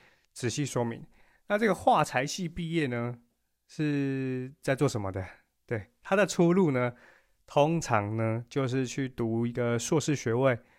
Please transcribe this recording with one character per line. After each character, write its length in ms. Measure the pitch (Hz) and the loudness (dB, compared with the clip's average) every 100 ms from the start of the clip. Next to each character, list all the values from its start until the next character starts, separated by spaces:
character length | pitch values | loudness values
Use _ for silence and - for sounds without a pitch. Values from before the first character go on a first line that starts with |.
| _ _ _ | _ _ _
仔 180 | - 123 | -6 -4
细 160 | 127 139 | -2 -4
说 180 | 127 | -2
明。 200 | 117 113 - _ _ _ - | -4 -6 -14 _ _ _ -4
那 100 | 208 | 0
这 100 | 220 | 2
个 80 | |
化 300 | 180 - 208 | 2 2 2
材 220 | 151 127 143 | 2 0 -2
系 220 | - 175 | -4 -6
毕 240 | 175 165 | -6 -4
业 140 | 165 143 | -2 0
呢， 320 | 120 120 120 _ _ _ _ _ | -2 -4 -6 _ _ _ _ _
是 840 | - 151 143 139 135 131 127 127 143 | -4 -2 0 0 -2 -4 -4 -8 -6
在 140 | - | -2
做 140 | 135 143 | 2 2
什 120 | 117 | 0
么 100 | 98 | -4
的？ 140 | 95 92 - _ _ | -6 -8 -14 _ _
对， 260 | _ 117 95 _ | _ -8 -8 _
他 120 | - | -2
的 120 | 196 190 | 2 2
出 260 | - 170 | 4 4
路 180 | 180 175 | 6 4
呢， 220 | 131 123 - - _ _ _ _ | 2 0 -4 -16 _ _ _ _
通 340 | - 147 165 | 2 4 2
常 360 | - 113 101 110 | 0 0 0 0
呢， 280 | 113 113 117 | 0 -2 -4
就 200 | - 135 | -4 -2
是 180 | 131 127 | -2 -4
去 220 | 127 131 | -4 -6
读 380 | - 117 113 120 | -4 -2 0 -2
一 60 | |
个 260 | 120 120 117 | 0 0 0
硕 200 | - 160 | 0 0
士 160 | 147 | 2
学 200 | 143 - | -2 0
位， 240 | 113 135 117 - | 2 2 0 -4